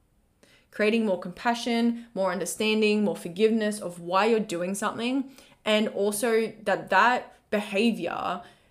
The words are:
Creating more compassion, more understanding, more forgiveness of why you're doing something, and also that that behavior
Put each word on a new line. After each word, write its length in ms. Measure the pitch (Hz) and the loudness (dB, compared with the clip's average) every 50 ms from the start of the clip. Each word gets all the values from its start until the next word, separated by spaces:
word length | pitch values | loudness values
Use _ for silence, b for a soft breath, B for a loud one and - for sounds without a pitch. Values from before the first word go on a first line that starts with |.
| _ _ _ _ _ _ _ _ b b b b b b | _ _ _ _ _ _ _ _ b b b b b b
Creating 340 | b - 208 214 226 226 220 | b -2 0 2 2 2 2
more 160 | 208 185 175 | 0 -2 -2
compassion, 840 | - 185 175 - - 240 233 233 - 254 233 233 233 233 233 - - - - | -4 -8 -10 -4 -2 -2 -2 -2 -2 -2 0 2 2 0 0 -2 -8 -8 -4
more 180 | 185 196 185 | -2 -2 0
understanding, 720 | 175 196 170 - - - 220 214 214 214 214 214 208 214 208 | -2 -2 -4 -6 -4 -2 0 0 2 2 2 2 2 2 2
more 120 | 185 - | 0 -2
forgiveness 640 | - - 180 170 180 220 220 226 220 214 208 208 208 | -4 -8 -8 0 2 2 2 4 2 0 0 -2 -4
of 220 | - 175 175 175 | -6 -10 -10 -10
why 240 | 170 175 180 185 208 | -4 0 2 2 4
you're 160 | 226 233 220 | 4 4 2
doing 340 | 208 214 175 170 180 185 202 | 0 -2 -4 -4 -4 -4 -4
something, 560 | - 220 202 - - 233 247 262 277 254 B B B B B B B B | -2 -4 -4 -4 -4 -4 -2 -2 -2 -4 B B B B B B B B
and 240 | 220 214 214 220 214 | 0 2 2 2 0
also 640 | - 196 202 208 208 - 254 233 226 226 226 214 - - | 0 0 0 0 0 0 0 2 2 2 2 0 -4 -6
that 260 | - 202 190 165 151 - | -2 -2 -2 0 0 2
that 460 | - 185 214 240 247 220 - - - _ _ _ | 4 4 6 4 4 0 -2 -8 -16 _ _ _
behavior 920 | - 208 208 - 202 196 233 233 196 175 - - - - - - 180 196 - B B B B B | -4 -2 -2 -2 0 2 2 2 0 0 -4 -6 -6 -4 -4 -6 -6 -6 -10 B B B B B